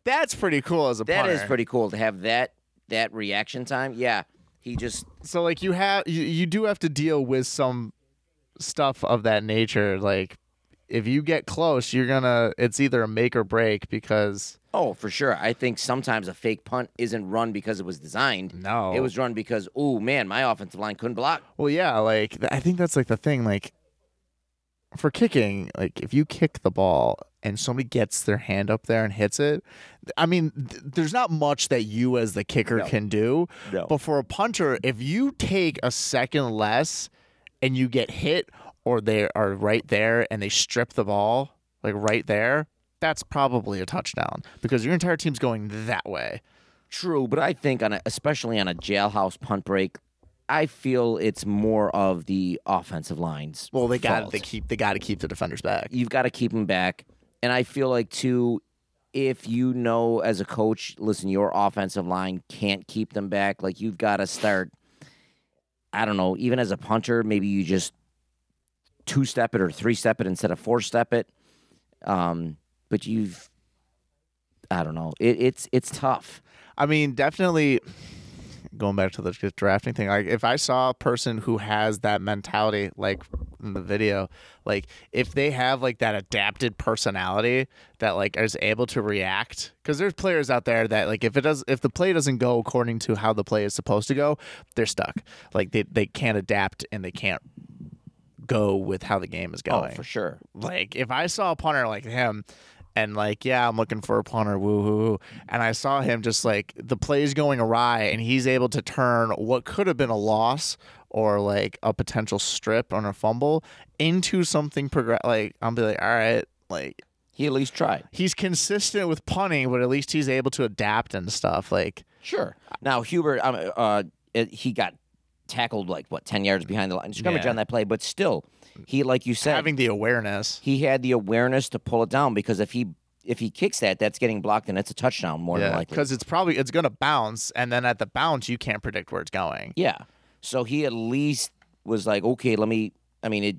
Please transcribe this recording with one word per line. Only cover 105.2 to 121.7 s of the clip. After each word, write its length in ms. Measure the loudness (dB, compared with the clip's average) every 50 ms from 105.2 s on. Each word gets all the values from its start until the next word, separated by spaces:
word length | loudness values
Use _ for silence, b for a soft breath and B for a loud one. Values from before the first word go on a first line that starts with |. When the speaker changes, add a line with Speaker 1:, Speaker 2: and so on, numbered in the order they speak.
| B B B B B B
Speaker 1:
and 140 | -6 -2
I 100 | -2 -2
saw 280 | -2 -2 -2 0 0 0
him 220 | 0 0 -2 0
just, 220 | 0 -2 -2 0 0
like, 280 | 0 0 0 -2 -6 -12
the 200 | -10 -6 -4 -4
play's 380 | -2 -2 0 2 2 2 0 0
going 240 | 0 2 2 2 2
awry, 420 | 2 2 2 4 4 4 2 2 2
and 160 | 0 0 0
he's 260 | 0 0 2 2 4
able 220 | 4 2 2 2 0
to 100 | 0 -2
turn 500 | -6 -4 -2 0 2 4 4 4 2 2
what 340 | 0 -2 0 0 0 0 -2
could 220 | -4 -2 -2 0 0
have 80 | 2
been 140 | 2 2 0
a 60 | 0
loss 600 | 0 2 2 4 4 4 2 2 0 -2 -6 -6 -8 B B B B B B
or, 300 | -2 2 2 4 4 2
like, 360 | 2 2 2 2 0 -2 -4 -2
a 100 | -2 -2
potential 460 | 0 -2 -4 -4 -2 -4 -2 -2 -2 -2
strip 540 | -2 -2 -4 -4 0 0 2 2 0 0 -2
on 100 | -2 -2
a 80 | -4
fumble 520 | -4 -2 0 0 2 2 2 2 2 0 B B B B B B B 0
into 460 | 0 2 2 2 2 2 2 2 2
something 440 | 2 2 0 0 0 -2 -4 -2 0
progr-, 300 | 0 0 2 2 2 2 2
like, 320 | 2 2 2 2 -2 -4 -4
I'll 120 | -4 -2
be 100 | 0 2
like, 180 | 2 0 0 0
"All 80 | 0 2
right," 360 | 2 4 4 4 2 2 0 -4 _ _ _ -8
like, 320 | -6 -6 -6 -8 -12 -16 -20 _ _ _ _ _
Speaker 2:
He 140 | _ -2 -2
at 60 | 0
least 220 | 0 0 -2 -2 -2
tried. 300 | 0 0 0 0 -2 -6 -8
Speaker 1:
he's 200 | -4 -2 0 0
consistent 760 | 0 0 -2 -2 0 0 0 0 0 -2 -2 -2 0 0 0 0
with 180 | -2 -2 -2
punting, 440 | -4 -2 0 0 0 2 2 2 2
but 120 | 2 2
at 60 | 2 2
least 240 | 2 0 0 0
he's 160 | 0 0 2 2
able 240 | 2 2 0 0
to 100 | 0 0 -2
adapt 500 | -2 0 0 0 2 2 0 0 -2 -4
and 160 | -6 -6 -6
stuff, 400 | -4 -2 0 0 0 0 -2 0